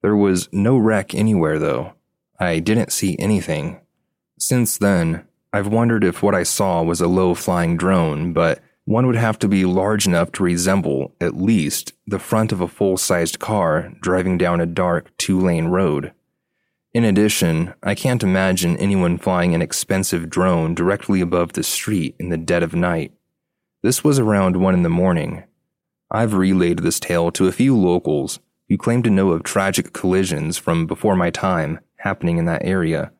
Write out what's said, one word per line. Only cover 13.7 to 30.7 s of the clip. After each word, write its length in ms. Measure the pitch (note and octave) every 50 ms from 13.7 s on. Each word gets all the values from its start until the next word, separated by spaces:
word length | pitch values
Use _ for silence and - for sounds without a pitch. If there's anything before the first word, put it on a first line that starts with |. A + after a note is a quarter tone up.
| D#2 D#2 D#2+ E2+ - - -
driving 340 | F2+ F#2 F#2 F#2 F#2 F#2
down 240 | F2 F2+ F2 F2 F2
a 60 | E2+
dark 500 | E2+ E2+ E2 F2+ F2+ E2+ E2 - - _
two-lane 520 | _ - - F#2+ F#2 F#2 F#2 E2+ E2 D#2+ E2
road. 440 | F2+ F2+ F#2+ E2+ D2 C#2+ C#2+ - - _ _ _ _ _ _ _ _ _ _ _ _ _ _ _ _
In 120 | A#2+ A#2
addition, 680 | A2 G2 F#2+ G#2+ G#2+ G#2+ - - E2+ D#2+ D#2+ E2+ F2 - _ -
I 120 | G2+ G#2
can't 280 | - - C3+ B2+ A#2+ A2
imagine 540 | F#2+ F#2 F#2+ F#2+ F#2+ F#2 F2+ F2+ E2+ E2+
anyone 420 | - - G2+ G2+ F#2+ F2+ E2+ E2+ E2+
flying 360 | - - F#2 F2+ F2 F2+ E2+
an 80 | E2 E2+
expensive 680 | - - - - _ G2 F#2+ F#2+ - - E2+ E2 D#2+
drone 460 | - F2+ F#2 F#2 F2+ E2 D#2+ D#2+ E2+
directly 480 | E2+ F2 F2+ G2 G2+ - - G2+ F#2+ F2+
above 320 | F2 F2 F2 F2 E2+ -
the 80 | - D#2
street 520 | - - - - - G#2+ F#2+ D#2 C#2 - _
in 100 | - F2+
the 80 | F2
dead 260 | E2 E2 D#2+ F2 F2 E2+
of 120 | E2 E2
night. 380 | E2+ F2 F2+ E2+ E2 D2+ - _ _ _ _ _ _ _ _ _ _ _ _ _ _ _
This 220 | G#2 B2+ - -
was 140 | D3+ D3 C#3
around 380 | A#2+ G#2+ G#2+ G2+ F#2+ F#2 F2+
one 180 | F#2 F#2 F#2+ F#2
in 80 | F2+ F2
the 60 | E2+
morning. 560 | E2+ E2+ F2+ F#2+ F2 E2+ D2 - - E2 - _ _ _ _ _ _ _ _ _ _ _ _ _
I've 240 | - G#2+ A2+ A2+ G#2
relayed 460 | F#2+ F#2 F#2+ F#2+ F#2 F2+ F2 F2 E2
this 200 | E2+ F2+ E2 -
tale 300 | - - F2 E2+ E2+ E2+ -
to 160 | - F#2+ F#2
a 40 | -
few 240 | - A#2+ C3+ C3+
locals 640 | A2+ F#2+ F2+ F2 F2+ - D#2+ D#2 D2 C2+ - - - _ _ _ _ _ _
who 80 | G#2
claim 260 | G2+ - - A#2+ B2 A#2
to 60 | A#2
know 200 | G#2 F#2+ G2 G2
of 120 | E2+ E2 E2
tragic 500 | - - - G2 G2 F#2 - - - _
collisions 680 | - - F#2 F#2 F#2+ F#2+ F2+ E2+ D2 D2+ D#2 E2 -
from 280 | - -